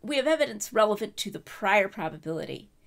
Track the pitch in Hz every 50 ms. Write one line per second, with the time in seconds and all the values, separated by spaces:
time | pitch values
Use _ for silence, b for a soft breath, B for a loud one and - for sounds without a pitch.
0 | - 220 294 269 254 302 320 311 294 - 220 208 - - - 220 214 214 208 208
1 | 220 202 - - - 208 202 - - - - - 220 190 202 208 190 196 - -
2 | 165 160 156 156 - 160 165 160 165 147 135 - 208 - _ b b